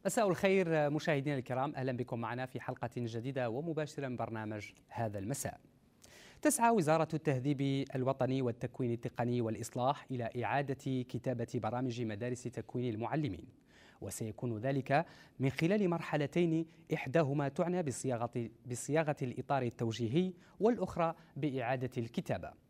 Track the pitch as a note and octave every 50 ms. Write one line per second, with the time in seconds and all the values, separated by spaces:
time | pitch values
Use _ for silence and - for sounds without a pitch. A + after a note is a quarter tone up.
0 | _ G3 - - A3 G3 F3 - - G3 F#3+ G3 F#3 E3 E3 D#3 D3 C#3+ C#3+ D3+
1 | - - D#3 C#3 C3+ D3 D3 C3+ A#2+ - B2+ B2+ C3 C#3+ - - C3 C3 B2+ A#2+
2 | B2 - - A#2 A#2 A2 A#2+ B2 C3 C3 - B2 - - C3 - - A#2 - B2
3 | A#2+ A#2 A2 A#2 A2+ C3+ C3+ C3 B2+ A#2 A2 B2+ D#3 E3+ D#3+ D3+ D#3 C#3+ - -
4 | C#3 C3 B2 A2 A2+ A2 A2+ A2 A2 G#2+ G#2+ G#2+ G2+ - - - - _ - -
5 | A#2 A2 G2+ G#2 G2 G2+ C3+ - - - - - - - _ _ _ _ _ _
6 | - - - - - - - - - D4+ - - A#3 A#3 A#3 A3 E3 C#3+ D#3 E3
7 | D#3+ D3+ - D#3 - - C#3 B2+ B2 C#3+ D3 C3 C#3 C#3 C#3 C3+ C3+ - - C3+
8 | B2+ B2+ C3+ C3+ B2+ B2 C3 C3+ C3 A#2+ A#2 - - B2 - - C3 A#2+ A#2 A#2
9 | - B2+ - - A#2+ A#2+ A#2+ B2 A#2 A2 A2 F#2+ A2+ - - B2+ B2 C3 C#3+ -
10 | - - C3+ B2 A#2 A2+ - B2 A#2 G2+ A#2 C#3 C#3+ C3+ C3+ B2+ - C#3 C3 B2+
11 | B2 - - B2 - C3 B2+ A2+ A2+ A2+ - B2 G#2+ G#2+ A2+ B2 C3 C3 A#2 A#2
12 | B2 A2 G#2+ G2+ A#2 B2 B2+ A#2+ - B2 A#2 - A2+ - - B2+ B2 B2+ G#2+ G#2
13 | A#2 A2 A#2+ D3+ D3+ A2+ F#2 - - - - - _ _ - - - - - -
14 | - G2+ - - - A2 G#2 - - B2 A2+ G#2+ A2 C3 C#3 C#3 B2+ - C3+ D3
15 | E3+ - - - - - _ - B2 C#3 C3+ - D#3+ E3 G3+ G#3+ G#3 F3 E3+ E3+
16 | E3 - - D3+ D3 C#3 - F3 F3 E3+ D#3+ D#3+ E3 - - - - - D#3+ D#3
17 | - C3+ B2+ E3 E3 C3 C#3 D3+ C#3+ C#3 C#3 - F3 E3 F3+ F3+ F3+ C#3+ A#2 -
18 | - C3 B2+ A2+ A#2 A#2 - B2+ A#2 A2+ - - - B2+ A#2+ A#2 - - C#3 D#3
19 | D#3 D3 D3 - C#3+ B2 - - B2 - C#3+ C3+ B2+ A#2+ - - B2 A2+ A2 G#2
20 | A#2 G#2+ A#2+ E3 F#3 F#3 F3+ - - - - - F3+ A3 B3 G3 F#3 F3+ - F3
21 | E3+ E3 D#3+ - - - - C#3 C3+ D3+ B2+ C3 A#2+ A#2 C3+ C3 B2+ B2 - C3
22 | A#2 A#2 - - - - B2+ F#2 D#2 - - - _